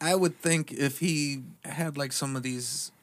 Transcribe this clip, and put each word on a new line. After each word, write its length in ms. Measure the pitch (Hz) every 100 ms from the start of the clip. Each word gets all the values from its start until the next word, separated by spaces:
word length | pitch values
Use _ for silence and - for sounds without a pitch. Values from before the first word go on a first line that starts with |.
I 120 | 156
would 220 | 185 180 175
think 340 | 170 165 151
if 260 | 131 139 135
he 440 | 165 156 143 139 127 -
had, 320 | - 143 165 143
like, 160 | 139
some 240 | - 139 135
of 60 |
these, 500 | 127 123 120 - - -